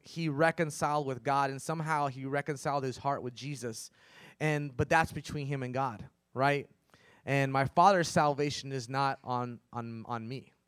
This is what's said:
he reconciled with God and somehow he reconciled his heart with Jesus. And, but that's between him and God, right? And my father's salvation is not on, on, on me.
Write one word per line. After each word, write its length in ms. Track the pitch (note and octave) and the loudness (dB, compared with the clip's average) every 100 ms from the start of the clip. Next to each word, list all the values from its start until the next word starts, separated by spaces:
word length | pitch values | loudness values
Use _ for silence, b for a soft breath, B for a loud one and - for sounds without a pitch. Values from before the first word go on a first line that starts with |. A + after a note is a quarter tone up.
he 280 | - E3 D#3+ | -12 -4 -2
reconciled 800 | C#3 D#3+ E3 D#3 - D3+ D3+ C3+ | 4 4 4 0 0 0 0 -2
with 160 | A#2+ | -2
God 280 | B2 C#3 C#3 | 0 2 2
and 120 | C3+ | -2
somehow 460 | - D#3+ D#3 D3+ C#3+ | -6 -4 0 0 0
he 160 | B2+ | -4
reconciled 580 | C3+ C#3+ C#3 C#3 D3+ C#3 | -4 -4 -2 -4 -2 -2
his 140 | C3+ A2+ | -2 -4
heart 240 | C#3 B2+ | -2 -2
with 100 | B2 | -4
Jesus. 600 | A#2 C3+ C3 A#2+ A2+ - B B B B B | -8 -10 -8 -8 -8 -12 B B B B B
And, 360 | D#3 D3 D3 B2 | 0 0 -2 -2
but 120 | D3 | 4
that's 240 | D#3+ D#3+ | 4 4
between 340 | D#3 - D3+ C#3 | -2 -8 -6 -4
him 160 | C#3 | -4
and 100 | B2+ | -2
God, 320 | B2+ C3 G2+ - _ _ | -2 -2 -4 -14 _ _
right? 340 | A#2+ C#3 C#3+ - _ _ b b b | 2 2 2 -2 _ _ b b b
And 280 | b C#3 C3+ | b 2 2
my 140 | C3+ C3+ | 2 2
father's 420 | E3+ F#3+ F#3 D#3+ | 6 8 6 4
salvation 640 | E3+ D3 C#3 D3 - C3+ | 4 4 2 0 -2 -6
is 160 | C3+ A#2 | -6 -4
not 320 | C3+ C#3 C3+ | 0 0 -2
on, 380 | - B2 B2 A#2 _ | -4 -4 -4 -8 _
on, 320 | A#2+ A#2 A2+ A2 | -10 -8 -10 -6
on 180 | A#2 A2+ | -6 -6
me. 260 | C3 - _ | -10 -14 _